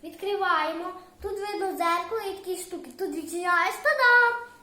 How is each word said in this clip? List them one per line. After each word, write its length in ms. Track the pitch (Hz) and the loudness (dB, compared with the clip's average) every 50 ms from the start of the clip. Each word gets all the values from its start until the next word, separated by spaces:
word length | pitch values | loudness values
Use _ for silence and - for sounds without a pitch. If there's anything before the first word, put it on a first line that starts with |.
| - | -14
Відкриваємо. 880 | 330 330 - 381 392 415 403 392 359 349 311 302 311 330 330 349 370 359 370 - - - _ - | -16 -14 -8 -4 -4 -2 0 2 2 2 2 2 -2 -4 -4 -6 -8 -10 -12 -16 -20 -20 _ -8
Тут 100 | 403 - | -8 -6
видно 400 | 403 392 415 415 - 392 381 330 | -6 -6 -6 -4 -4 -4 -4 -2
дзеркало 480 | 285 339 339 339 349 349 339 440 453 | 0 0 0 2 0 -2 -4 -4 -4
і 140 | 415 392 370 | -4 -6 -8
такі 220 | - - 359 370 | -8 -8 -8 -8
штуки. 340 | 349 - - - 330 - - - - | -8 -8 -10 -10 -12 -12 -14 -10 -8
Тут 120 | 392 330 | -6 -6
відчиняєш, 640 | 294 320 302 311 330 349 359 359 349 349 339 381 - | -4 -6 -8 -6 -6 -4 0 2 2 4 2 2 -2
та-дам! 760 | - - 571 622 587 523 480 480 480 480 480 466 480 - - - - | 0 2 2 4 6 6 8 8 8 8 6 4 0 -6 -12 -18 -20